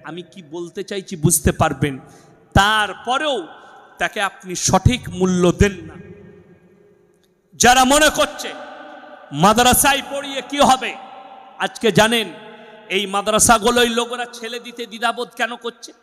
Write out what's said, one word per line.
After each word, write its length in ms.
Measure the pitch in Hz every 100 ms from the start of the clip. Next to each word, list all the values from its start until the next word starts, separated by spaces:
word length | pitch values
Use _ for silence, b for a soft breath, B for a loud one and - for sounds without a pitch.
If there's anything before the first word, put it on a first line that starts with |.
আমি 180 | 143 165
কি 220 | 175 196
বলতে 400 | 156 165 175 202
চাইছি 320 | 190 202 - 180
বুঝতে 360 | 147 - -
পারবেন। 480 | - 127 139 147 131 - B B _ _
তারপরেও 920 | - 202 220 208 180 - 262 302 254 156 - - - - -
তাকে 240 | 170 -
আপনি 340 | 196 - 185 175
সঠিক 540 | - 185 - 254 -
মূল্য 420 | 180 185 180 180
দেন 200 | 170 202
না। 220 | 190 - - - - - - - - _ _ _ _ _ _ _ _ _ 151
যারা 280 | 233 254
মনে 260 | 254 285 302
করছে 440 | - 285 - 226 143 - - - - - - -
মাদ্রাসায় 720 | 139 185 214 247 247 285 277 262
পড়িয়ে 300 | 277 277 277 -
কি 80 | 285
হবে, 360 | 247 262 233 156 - - - - - -
আজকে 320 | 185 - 226
জানেন 420 | 185 220 233 196 - - - - - -
এই 160 | 185 202
মাদ্রাসাগুলোই 840 | 202 196 220 - 226 208 240 240
লোকেরা 360 | 233 233 240 240
ছেলে 340 | 233 226 240
দিতে 260 | 233 233 233
দ্বিধাবোধ 440 | 214 233 226 240 -
কেন 180 | 226 240
করছে 380 | 240 233 - _